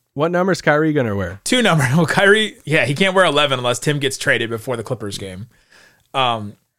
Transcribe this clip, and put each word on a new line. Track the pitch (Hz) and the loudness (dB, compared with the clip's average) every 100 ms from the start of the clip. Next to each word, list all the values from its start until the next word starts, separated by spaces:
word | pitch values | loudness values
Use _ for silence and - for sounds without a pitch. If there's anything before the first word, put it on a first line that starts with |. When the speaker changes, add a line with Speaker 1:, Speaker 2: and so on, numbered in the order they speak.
| _ | _
Speaker 1:
what | - 160 | -4 -2
number's | 175 185 170 | 0 0 0
Kyrie | - 151 160 | 2 2 2
gonna | 147 117 | 0 0
wear? | 101 90 98 | -2 -6 -8
Speaker 2:
Two | - 254 | -2 2
number. | 220 165 | 4 2
<laughs> | 131 151 | 2 2
Well, | 156 | 2
Kyrie, | - 196 214 214 - | 2 4 4 2 -6
yeah, | - 156 | -2 0
he | 123 143 | 0 0
can't | 190 | 2
wear | 185 175 | 4 4
eleven | 143 147 127 | 4 0 0
unless | 120 123 | -2 -2
Tim | - 147 | -2 -2
gets | 135 - | -2 -4
traded | - 123 117 | -2 0 0
before | 113 120 117 | -6 -6 -8
the | |
Clippers | 107 120 104 98 | -6 -8 -8 -10
game. | 95 92 117 _ _ - - _ _ | -12 -12 -16 _ _ -20 -20 _ _
Um, | 139 127 113 104 - _ | -2 -2 -2 -6 -14 _